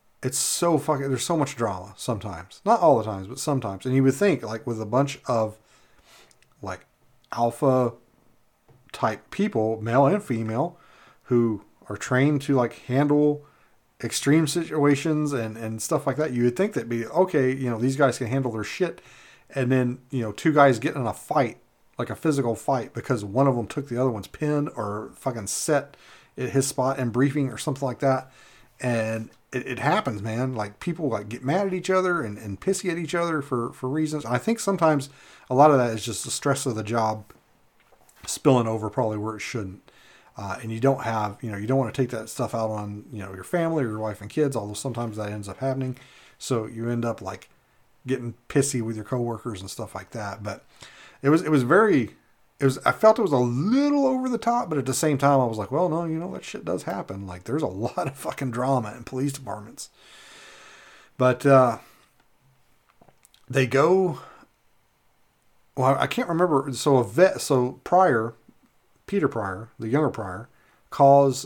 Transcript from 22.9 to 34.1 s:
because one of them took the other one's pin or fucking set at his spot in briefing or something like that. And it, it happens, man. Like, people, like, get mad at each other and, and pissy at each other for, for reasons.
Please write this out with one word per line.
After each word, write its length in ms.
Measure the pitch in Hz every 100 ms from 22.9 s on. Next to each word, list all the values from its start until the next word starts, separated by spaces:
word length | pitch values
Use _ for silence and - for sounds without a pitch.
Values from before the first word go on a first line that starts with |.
because 320 | 120 - 113 101
one 220 | 117 139
of 80 | 120
them 120 | 107
took 220 | 147 139
the 100 | 120
other 120 | 131
one's 160 | 110 -
pin 420 | - 151 147 147 -
or 360 | 104 107 104 -
fucking 320 | - 117 98
set 500 | - - 143 - - - - _ -
at 120 | 123
his 180 | 135 135
spot 320 | - 131 135
in 100 | 123
briefing 400 | 117 139 147 131
or 80 | 110
something 280 | 151 131 131
like 140 | 120
that. 320 | 135 131 - - - - _ -
And 500 | 127 117 110 113 113 _ _
it, 160 | 127 135
it 120 | 113
happens, 420 | 139 202 147 104
man. 320 | 110 117 131
Like, 260 | 120 101 -
people, 300 | 175 170 147
like, 180 | 104 104
get 160 | 117
mad 240 | 127 180 196
at 60 |
each 160 | 180 185
other 320 | 185 185 170
and, 160 | 110 101
and 240 | 104 95
pissy 280 | 190 190 185
at 80 | 165
each 180 | 151 175
other 260 | 170 151
for, 320 | 139 120 123
for 160 | - 131
reasons. 340 | 156 151